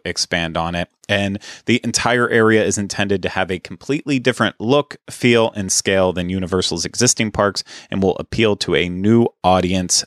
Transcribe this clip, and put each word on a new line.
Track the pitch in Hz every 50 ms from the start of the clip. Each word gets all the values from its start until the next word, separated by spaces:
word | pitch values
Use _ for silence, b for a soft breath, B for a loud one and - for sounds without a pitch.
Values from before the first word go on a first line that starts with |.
| -
expand | 90 87 - - - 90 85 85 82 80
on | 82 82 85 87
it. | 85 87 _ _ _ - -
And | 101 98 101 98 98 98 B B B B B
the | - 117 120 -
entire | 120 - - - 117 123 123 120 -
area | 120 113 110 110 110 107 95
is | 98 98 107
intended | 101 87 - - 101 98 101 92
to | 90 90
have | - 95 95 87
a | 95 85
completely | _ - 95 - - - 143 160 - 147 139 127
different | 117 127 120 - 113 95 - -
look, | 104 120 143 147 - - - _ _ -
feel, | - - - 123 117 113 113 - -
and | 104 95 92
scale | - - - 101 98 95 92 92
than | 85 90 87 90
Universal's | 92 95 92 82 95 92 - - 87 82 80
existing | 78 - - 120 127 - - 113 107
parks | - - 101 101 95 - B B B B B B
and | 95 95
will | 95 92 - -
appeal | - - - 117 113 107 101
to | - - 87 80
a | 73 87 90
new | 90 92 98 107 117 117 117 - _ -
audience | - 92 92 92 92 90 95 92 90 85 - - -